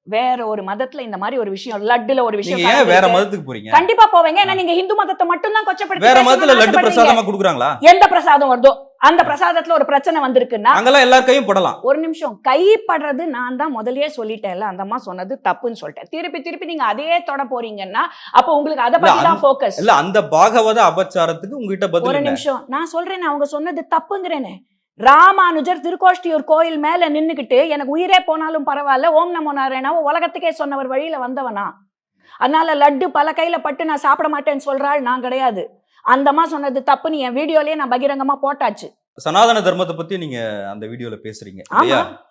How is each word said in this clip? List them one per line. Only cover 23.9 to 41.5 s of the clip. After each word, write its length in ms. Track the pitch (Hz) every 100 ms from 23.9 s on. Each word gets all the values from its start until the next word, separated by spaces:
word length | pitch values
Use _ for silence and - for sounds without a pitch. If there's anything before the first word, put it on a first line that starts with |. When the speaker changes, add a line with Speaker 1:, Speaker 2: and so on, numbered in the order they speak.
| 320
Speaker 1:
தப்புங்கிறேனே. 600 | 320 403 359 302 214 190 _ _ _ -
ராமானுஜர் 840 | 240 302 370 381 359 320 285 349
திருக்கோஷ்டியூர் 640 | 320 339 370 359 349 311
கோயில் 340 | 285 311 330 311
மேல 320 | 302 349 330
நின்னுக்கிட்டு, 600 | 302 320 294 233 254 320
"எனக்கு 220 | 294 269
உயிரே 280 | 311 370 370 359
போனாலும் 420 | 311 320 320 285
பரவாயில்ல, 380 | 277 285 262 330
ஓம் 280 | 311 349
நமோ 260 | 339 302 277
நாராயணாவை 420 | 262 262 269 330
உலகத்துக்கே 500 | 285 330 339 349 339
சொன்னவர் 360 | 320 285 277 254
வழியில 400 | 262 320 294 247
வந்தவனா?" 440 | 262 254 202 196 - _ _ _ _ _ -
அதனால 380 | 254 311 330 294
லட்டு 300 | 285 277 339
பல 260 | 285 311
கையில 260 | 311 339 339
பட்டு 240 | 311 285 320
நான் 120 | 294
சாப்பிட 420 | 285 302 311 294
மாட்டேன்னு 220 | 302 277 285
சொல்றாள் 340 | 269 285 285
நான் 220 | 247 254
கிடையாது. 480 | 247 269 262 196 - _ _ _
அந்த 260 | - 262 277
அம்மா 160 | 294 330
சொன்னது 380 | 302 285 262 254
தப்புன்னு 200 | 285 330
என் 240 | 311 254 254
வீடியோலயே 400 | 311 311 294 311
நான் 160 | 269
பகிரங்கமா 440 | 254 277 277 269 277
போட்டாச்சு. 460 | 269 277 240 - - _ _ -
Speaker 2:
சனாதன 440 | 160 185 233 226
தர்மத்தை 380 | 185 175 170 165
பத்தி 200 | 165 190
நீங்க 500 | 156 123 110 104 98
அந்த 140 | 104 110
வீடியோல 320 | 120 117 107
பேசுறீங்க 380 | 110 107 104